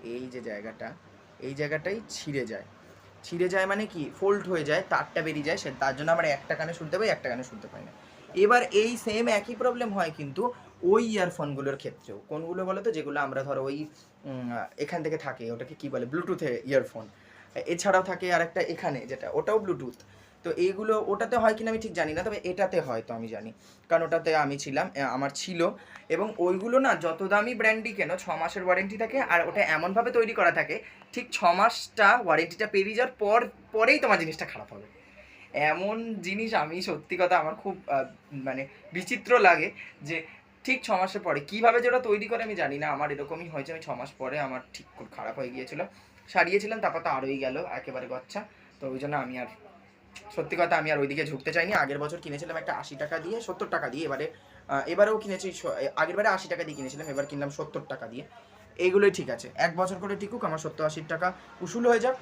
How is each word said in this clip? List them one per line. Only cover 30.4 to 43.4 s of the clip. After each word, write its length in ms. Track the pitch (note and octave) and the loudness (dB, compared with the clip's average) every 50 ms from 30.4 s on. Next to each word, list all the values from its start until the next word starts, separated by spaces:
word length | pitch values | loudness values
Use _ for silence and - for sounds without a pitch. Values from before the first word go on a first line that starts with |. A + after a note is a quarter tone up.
| F#3+ E3+ | 4 4
থাকে, 320 | D#3 E3 D3+ C#3 D#3 A3 - - - - - - - | 4 2 -2 -2 -4 -8 -8 -12 -20 -20 -20 -10 -10
ঠিক 180 | B3 A#3 - | -10 -8 -6
ছ 120 | - - G#3 | -6 2 4
মাসটা 760 | F3 F3 F#3 G#3 A#3 A#3 - - - - - G#3 G3 A3 B3 A3 | 4 6 6 4 4 4 2 -10 -10 2 6 8 8 8 6 6
ওয়ারেন্টিটা 420 | F3 D#3 D#3 E3+ D#3+ - - G#3+ G#3 | 4 4 4 4 0 -2 -6 -6 0
পেরিয়ে 280 | G#3 G3 F#3+ G#3 A3 | 2 2 2 2 2
যাওয়ার 200 | A3 B3+ B3+ - _ | 0 0 0 0 _
পর, 280 | G#3 G3+ G#3+ A#3+ A#3 G3+ - - - - | 2 4 4 4 4 2 -8 -14 -20 -4
পরেই 280 | - G#3+ A3+ A#3+ C#4+ D4+ | 2 4 6 6 6 6
তোমার 200 | - A#3+ G#3 F3+ | 6 4 4 4
জিনিসটা 260 | E3 D#3+ D#3 - - | 4 -2 -4 -6 -8
খারাপ 280 | - - A2+ G#2 - - | -8 -8 -12 -14 -14 -14
হবে। 280 | G2+ G#2 - - - - - - - - - - - - - - | -18 -18 -18 -20 -20 -20 -20 -20 -20 -20 -20 -20 -20 -20 -8 -2
এমন 600 | D3+ D3 D3+ D#3 E3+ F#3+ G3+ G#3+ A3+ A#3 A#3 A3 | 0 2 2 2 2 0 -2 -2 -4 -4 -6 -6
জিনিস 380 | G3 E3+ F3+ G3 G#3 A3+ A3 A3+ | -6 -6 -6 -4 -4 -4 0 0
আমি 280 | F#3 D3+ D#3 E3 F3+ | 0 0 0 -4 -6
সত্যি 360 | F#3+ G#3+ E3 D3 - - - E3+ | -4 -4 -4 -6 -4 -6 0 2
কথা 180 | - F3+ F3+ F3 | 4 6 6 4
আমার 180 | D3+ D#3 D#3 | 4 2 -4
খুব, 260 | - - G3 F#3 - - - | -4 -6 -8 -8 -6 -4 -2
আহ, 160 | C#3+ C3+ C3+ B2+ - - _ - | 0 0 0 -2 -8 -20 _ -14
মানে 360 | D3 C#3 C3 C3+ B2+ C3+ C3+ - - - - - D#3+ | -12 -8 -6 -6 -6 -6 -8 -10 -12 -20 -20 -10 -8
বিচিত্র 460 | F3 F#3 - B3 G3+ - G#3 B3 A#3+ | -8 -4 -4 -6 -6 2 4 6 8
লাগে 320 | G#3 F3+ E3+ D#3+ D#3 G3+ - - - - - - - | 10 8 8 8 4 -4 -6 -10 -16 -18 -18 -16 -10
যে 220 | C#3+ E3 D#3+ D#3+ - - - _ _ _ _ _ | -6 -6 -6 -8 -10 -18 -20 _ _ _ _ _
ঠিক 200 | - B3+ B3+ - | -2 -2 -2 0
ছ 60 | - | 0
মাসের 320 | G#3 F#3 F#3 F#3+ - G#3 | 2 2 2 0 -2 -4
পরে 180 | F3 F3 D3 C#3+ | -2 0 -2 -2
কীভাবে 420 | C#3+ - G3 G#3+ A3+ A#3 A3+ A#3+ | -2 -4 -4 4 4 6 6 6
যে 60 | A#3 B3 | 4 4
ওটা 100 | B3 B3+ | 2 2
তৈরি 280 | B3 A3+ G#3 G#3 G#3+ A3 | 4 2 2 2 2 -2
করে 160 | A#3 A#3 A3+ | -2 -2 -2
আমি 120 | G#3+ G#3 | -4 -2
জানি 220 | F3 D#3 C#3 C#3 C#3+ | -2 -2 -2 -2 -2
না। 80 | D3+ D3+ | -2 -2
আমার 240 | C#3+ C3+ D3 D3 | 0 0 -2 -2
এরকমই 360 | C#3+ C#3+ C#3+ C#3 E3 D#3 | -2 -4 -6 -8 -8 -8